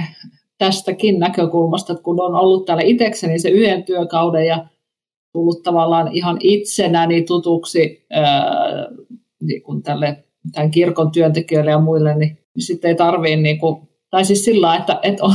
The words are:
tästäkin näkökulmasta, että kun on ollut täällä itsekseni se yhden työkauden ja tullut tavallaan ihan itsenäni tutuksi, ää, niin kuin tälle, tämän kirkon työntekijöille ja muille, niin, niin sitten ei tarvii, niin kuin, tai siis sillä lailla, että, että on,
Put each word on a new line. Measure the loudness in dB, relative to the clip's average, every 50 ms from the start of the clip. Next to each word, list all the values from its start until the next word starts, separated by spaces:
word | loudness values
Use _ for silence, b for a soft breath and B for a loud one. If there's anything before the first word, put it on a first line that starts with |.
| -10 -10 B B B B B B B _ _
tästäkin | _ -2 0 0 -2 -4 -6 -4 0 0 0 2 2
näkökulmasta, | 0 0 0 -2 -2 0 0 0 0 0 -2 -4 -4 -8 -10
että | -6 -4
kun | -4 -2 -2
on | -2 0 0
ollut | 2 4 4 4 2 2
täällä | -2 -2 2 2
itsekseni | 2 2 2 2 0 -2 -4 -4 -2 -2 0
se | 2 2
yhden | 4 4 4 2 0 -2 -4
työkauden | -4 -4 -4 -4 -2 0 0 0 2 0 0 0
ja | 0 -2 -4 -6 -12 _ _ _ _ _ _ _ _ _ _ _ _ -6
tullut | -2 -2 -2 -2 -2 -4
tavallaan | -2 0 0 2 2 2 0 0 -2 -4
ihan | -4 -4 -4 -4 0
itsenäni | 2 2 2 2 0 -4 -4 -2 0 0 2 2 2 2 0 0 0
tutuksi, | 0 -2 -2 0 0 -2 -2 -2 -2 0 0 0 0 -4 -12 _ _
ää, | -2 0 2 2 2 0 0 0 -2 -2 -2 -2 -4 -6 -10 -12 -14 -20 -20 _ -20 -20 _ _ _ _
niin | -6 -6 -6 -6 -8
kuin | -10 -10 -8 -6
tälle, | -6 -4 -4 -4 -4 -4 -8 _ _ _ _ -16 -10
tämän | -4 -2 -2 0
kirkon | 2 2 2 2 0 0 -2 0
työntekijöille | 2 2 2 2 2 0 -2 0 0 0 2 2
ja | 2 2
muille, | 2 2 2 2 2 0 2
niin, | 0 0 -2 -4 -8 _ _ _
niin | -8 -6
sitten | -6 -6 -2 0 0
ei | 2
tarvii, | 2 2 0 0 0 0 0 0
niin | 2 2 0 0 0
kuin, | -2 -2 -4 -4 -12 _ _ _ _ _
tai | -2 0 2
siis | 2 2 2 2
sillä | 2 2 4 4
lailla, | 2 2 0
että, | -2 -4 -4 -2 -2
että | -2 -2 0 0
on, | 0